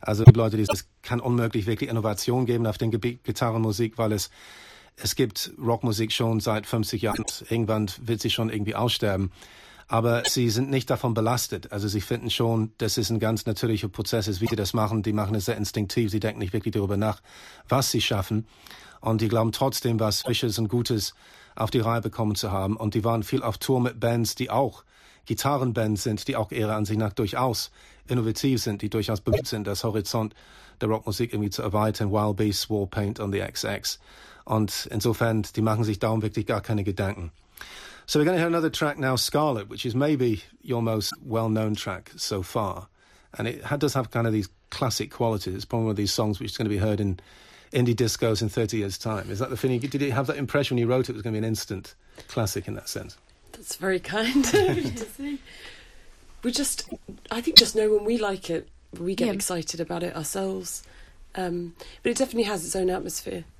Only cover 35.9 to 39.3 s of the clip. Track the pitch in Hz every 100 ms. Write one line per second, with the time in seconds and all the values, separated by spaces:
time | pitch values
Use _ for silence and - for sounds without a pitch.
35.9 | 98 110 110 107 104 104 107 - 104 98
36.9 | 92 98 98 85 - _ - - - -
37.9 | - - 151 151 180 170 170 160 - 156
38.9 | 147 135 127 -